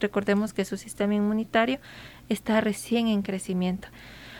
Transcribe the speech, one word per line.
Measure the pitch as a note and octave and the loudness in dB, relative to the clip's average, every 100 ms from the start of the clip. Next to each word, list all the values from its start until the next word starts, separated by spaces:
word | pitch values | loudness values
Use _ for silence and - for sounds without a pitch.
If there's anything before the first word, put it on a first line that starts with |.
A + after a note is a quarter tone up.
recordemos | G#3 G#3 G3+ G3+ G#3 | -2 0 2 2 2
que | - F#3+ | -2 -4
su | G3 | -4
sistema | G#3+ - G3+ | -6 -2 0
inmunitario | G#3 G#3 A3 A3+ A3+ A#3 C4+ - - - - - | 2 2 0 0 2 2 0 -6 -18 -18 -12 -4
está | A3 - A3 | -2 2 2
recién | A3 G3+ - A#3 A#3 | 4 0 0 0 2
en | G#3 | 2
crecimiento. | G3+ F#3+ - F3+ F3+ F#3 - - - - - - | 0 -4 -2 0 0 -2 -6 -18 -18 -18 -16 -16